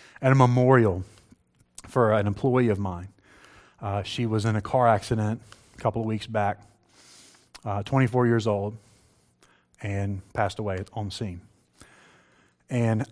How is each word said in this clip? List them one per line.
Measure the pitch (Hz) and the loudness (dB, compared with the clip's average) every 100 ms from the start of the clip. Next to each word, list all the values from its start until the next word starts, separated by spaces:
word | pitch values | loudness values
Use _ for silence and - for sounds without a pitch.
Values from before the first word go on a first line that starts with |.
| - - | -20 -2
at | 131 | 4
a | 135 | 6
memorial | 123 123 127 131 110 92 92 - _ _ _ _ _ - - | 6 6 6 6 4 0 -8 -16 _ _ _ _ _ -20 -6
for | 135 113 | 0 2
an | 107 101 | 2 0
employee | 98 135 123 120 | -2 0 2 2
of | 98 | 0
mine. | 98 87 98 _ _ - - - - - | -4 -10 -14 _ _ -20 -20 -20 -20 -12
Uh, | 104 101 | -6 -6
she | 95 - 120 | -6 -6 -2
was | 110 110 | 0 0
in | 107 | -2
a | |
car | - 131 120 | 0 2 4
accident | 107 - 113 107 117 - - _ - | 4 0 -2 -2 -4 -10 -20 _ -6
a | |
couple | 120 117 | -4 -4
of | 110 | -4
weeks | 110 110 | -6 -4
back, | 110 101 101 - _ _ _ - - - _ _ - 107 | -2 -2 -4 -12 _ _ _ -20 -20 -20 _ _ -14 -8
uh, | 101 | -6
twenty-four | 101 135 127 123 120 | -2 0 2 2 2
years | 117 110 | 2 0
old, | 101 101 110 _ _ _ _ _ _ _ _ _ - | -2 -4 -10 _ _ _ _ _ _ _ _ _ -12
and | 104 98 98 95 - | -6 -4 -4 -6 -8
passed | - 101 - | -4 -4 -4
away | 107 92 - | -6 -6 -8
on | 113 101 | -10 -8
the | |
scene. | - 110 87 - _ _ _ - _ _ _ _ _ _ _ - | -8 -8 -10 -18 _ _ _ -20 _ _ _ _ _ _ _ -6
And | 127 117 110 - | 0 0 0 -2